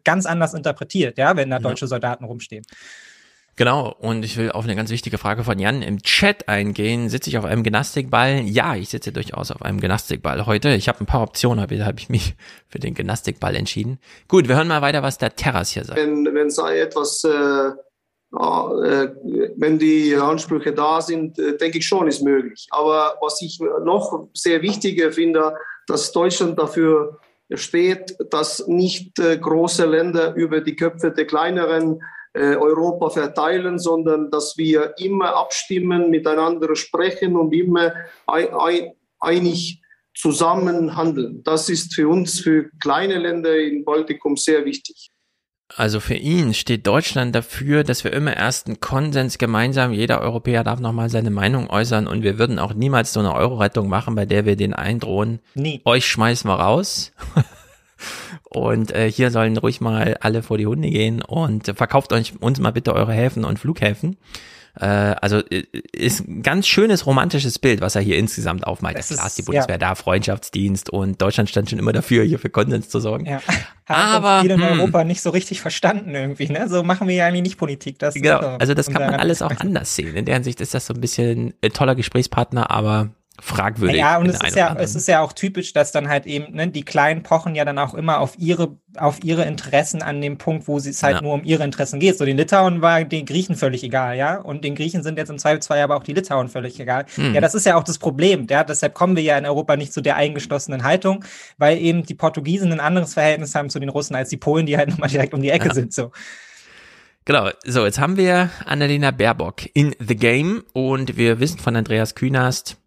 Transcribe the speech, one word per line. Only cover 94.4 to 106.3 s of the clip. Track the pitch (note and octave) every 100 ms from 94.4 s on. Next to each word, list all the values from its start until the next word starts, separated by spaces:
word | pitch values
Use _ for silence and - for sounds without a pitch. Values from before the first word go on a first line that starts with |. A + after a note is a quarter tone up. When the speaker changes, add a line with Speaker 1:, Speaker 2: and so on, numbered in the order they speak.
| - D3
Speaker 1:
den | C#3+
Griechen | C#3+ D#3 E3+
sind | D3+ D#3
jetzt | D3+
im | D3
Zweifelsfall | D3+ D#3 - D3
aber | C#3+ D3
auch |
die | -
Litauen | D3 F#3 C#3 B2
völlig | C3 B2 B2
egal. | B2 B2+ C#3+
Speaker 2:
Hm. | - C#3+ C#3+
Speaker 1:
Ja, |
das | D#3
ist | G#3+ G3
ja | E3+
auch |
das | - -
Problem, | E3+ C3+ F3+ F3+ A2+
ja? | C#3
Deshalb | D#3 D3+ D3 -
kommen | F3+ F3+
wir |
ja | D#3 C#3+
in | C#3+
Europa | C#3+ D#3 D3
nicht | C#3+
zu | -
der | C#3 C#3+
eingeschlossenen | D3 D3 - C#3+ - C3+
Haltung, | B2+ F#3 F#3+ G3 - - - -
weil | D3 E3
eben | E3 E3+
die | D#3 D3+
Portugiesen | D#3+ D#3+ C#3+ F#3+ F#3
ein | D#3+
anderes | C#3+ F3+ E3
Verhältnis | - D3+ D3+ D3
haben | D3 C#3+
zu | C#3+
den | C#3
Russen | C#3 D3 C3
als | B2+
die | C3+
Polen, | - D3+ D#3+
die | C#3+
halt | D3
<laughs> |
nochmal | E3 D3
direkt | C#3 C#3 C#3
um |
die | C#3
Ecke | D3 D#3+
Speaker 2:
Ja. | B2
Speaker 1:
sind, | A#2
so. | - A#2+ - -